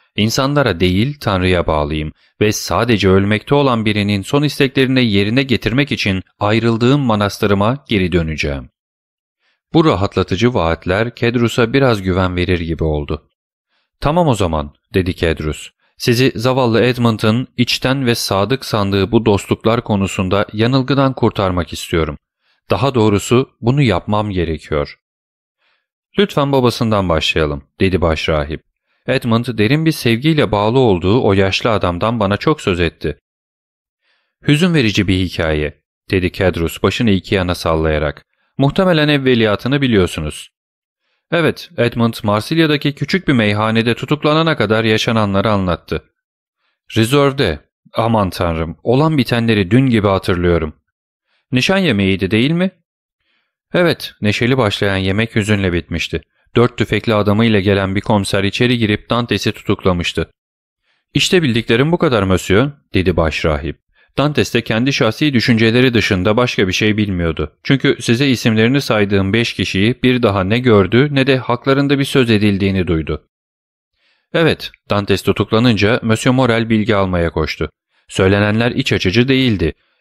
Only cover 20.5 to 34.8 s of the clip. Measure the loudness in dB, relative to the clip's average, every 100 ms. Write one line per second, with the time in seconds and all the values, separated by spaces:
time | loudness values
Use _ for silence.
20.5 | -2 0 0 0 0 0 0 -2 0 -2
21.5 | -2 -4 -8 -4 -2 -2 -6 _ _ _
22.5 | _ -4 -2 0 2 2 2 2 0 0
23.5 | -4 -2 2 2 0 -2 -4 -2 -4 -4
24.5 | -6 -4 -4 -4 -10 _ _ _ _ _
25.5 | _ _ _ _ _ _ -2 -2 0 0
26.5 | 2 2 0 0 0 0 0 0 0 -2
27.5 | -4 -10 -2 0 0 0 -2 -2 -2 -2
28.5 | -8 _ _ _ _ -4 -4 0 -2 -2
29.5 | -2 0 2 0 -2 0 0 0 0 0
30.5 | 0 2 2 4 2 2 2 2 2 2
31.5 | 0 -2 0 -2 -2 -2 -2 -2 -2 -2
32.5 | -2 -2 0 -2 -4 -8 -8 _ _ _
33.5 | _ _ _ _ _ _ _ _ _ -2
34.5 | 0 2 2